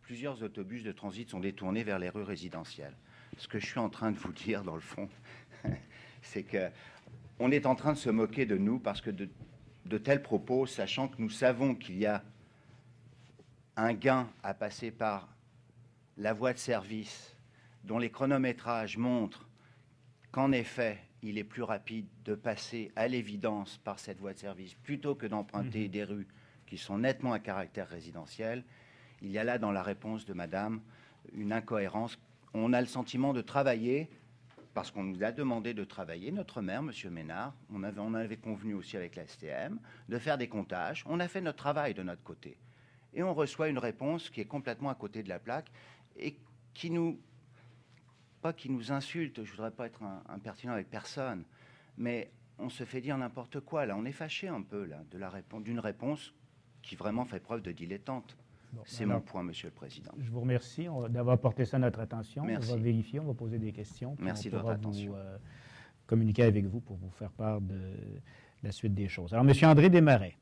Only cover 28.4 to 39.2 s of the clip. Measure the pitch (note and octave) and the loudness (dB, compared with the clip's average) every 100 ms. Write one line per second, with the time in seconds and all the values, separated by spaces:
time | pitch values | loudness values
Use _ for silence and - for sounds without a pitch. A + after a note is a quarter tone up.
28.4 | A2 B2 B2 - - - - - G2+ G2 | -4 -4 -8 -20 -20 -20 -20 -14 -6 -2
29.4 | A2+ A#2+ G#2+ G2 F#2 G2 A2 A2 G#2 F#2 | 0 2 2 0 0 -4 -4 -6 -6 -6
30.4 | E2+ F#2 G#2+ A2 A2 - - - - - | -2 -2 -2 -4 -8 -20 -20 -20 -16 -6
31.4 | G#2 A2+ A2 A2+ F#2+ G2+ A2+ - - - | -2 -2 0 0 0 -2 -4 -6 -20 -20
32.4 | - A2 A2+ B2 B2 C3 B2 B2+ C#3 B2+ | -8 0 4 4 2 -2 -4 0 2 0
33.4 | G#2+ C#3+ C3+ A#2 A2+ C3+ D#3 - - - | 0 2 4 4 2 0 0 -10 -20 -20
34.4 | - - - - F2+ G#2 F#2+ F#2 G#2 A#2+ | -20 -20 -8 -6 -6 -4 -4 0 -2 0
35.4 | C#3 A#2 A2 A2+ F#2+ - F2 E2+ G2+ G3 | 0 0 -2 -4 -6 -6 -8 -6 -6 -6
36.4 | F3+ - F#2+ G2+ D3+ A#2 G2 E2+ D#2 E2+ | -6 -4 -2 -2 -4 -6 -10 -8 -8 -6
37.4 | B2 C#3 - G#2 G2 G2+ G#2+ A2+ A2+ A2 | -6 -8 -12 -6 -6 -4 -4 -2 -4 -6
38.4 | A2+ G#2 G#2+ G2+ F2 G#2 F2 F2 | -8 -6 -4 -6 -6 -8 -8 -10